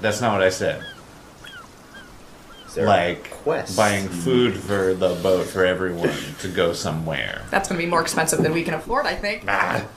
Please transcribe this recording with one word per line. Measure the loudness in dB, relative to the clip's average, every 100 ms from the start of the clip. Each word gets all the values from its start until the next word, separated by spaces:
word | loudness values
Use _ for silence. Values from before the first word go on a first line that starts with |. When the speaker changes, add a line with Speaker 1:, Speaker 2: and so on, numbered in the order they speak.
Speaker 1:
that's | 0 2
not | 2
what | 4
I | 4
said. | 4 -2 -4 -8 -16 -20 -20 -20 -20 -20 -18 -20 -20 -20 -20 -20 -20 -20 -20 -20 -20 -10
Speaker 2:
Is |
there | 0 4
Speaker 1:
Like, | 4 2 -2 -8 -6
Speaker 2:
quests? | -2 -2 -2 2
Speaker 1:
buying | 2 2 -2
food | -4 2 4 4 0
for | -2 2 2
the | 4 2 2
boat | 2 2 2
for | 2
everyone | 2 2 0 0 -2 -2 -8 -10
to | -6
go | 0 2
somewhere. | 2 -2 -2 -2 -4 -4 -6 -2
Speaker 3:
That's | -2 0
gonna | -4
be | 0
more | 0
expensive | 0 0 0 2
than | 2
we | 0
can | -2
afford, | -4 -2 -2 -2
I | -2
think. | -4 -4 -2
Speaker 1:
Ah. | -2 0 -2 -4